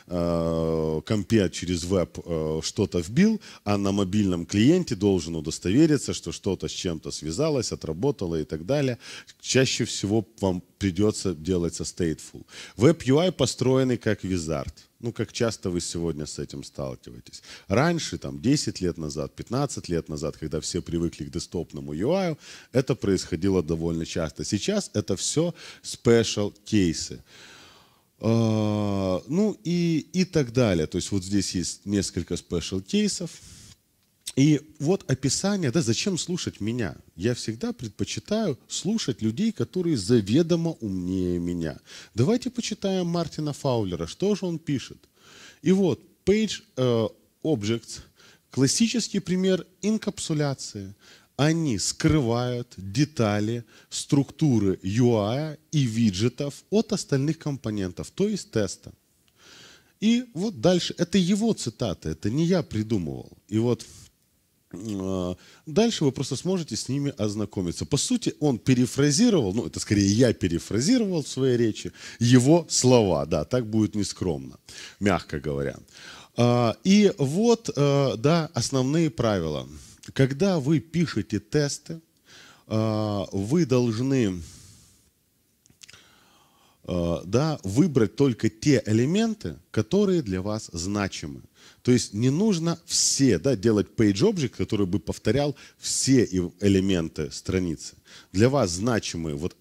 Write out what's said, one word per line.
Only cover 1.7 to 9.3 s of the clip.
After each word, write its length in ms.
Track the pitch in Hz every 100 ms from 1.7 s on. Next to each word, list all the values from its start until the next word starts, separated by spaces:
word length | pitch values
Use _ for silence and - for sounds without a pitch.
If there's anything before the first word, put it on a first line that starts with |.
| 90
веб, 340 | 85 95 82 - -
э, 360 | 80 78 80
что-то 360 | - - 98 87
вбил, 400 | 85 123 208 220 - -
а 140 | 104 101
на 140 | 98
мобильном 560 | 202 190 104 98 87 85
клиенте 480 | 101 123 185 170 104
должен 400 | 101 95 80 82
удостовериться, 800 | 76 - 92 113 160 143 -
что 180 | 90 -
что-то 360 | - 101 90 78
с 40 |
чем-то 400 | - 92 80 -
связалось, 600 | - 76 82 156 139 107
отработало 720 | 78 - 80 135 143 90 82
и 20 |
так 220 | 76 80 87
далее. 320 | 143 135 120 - - -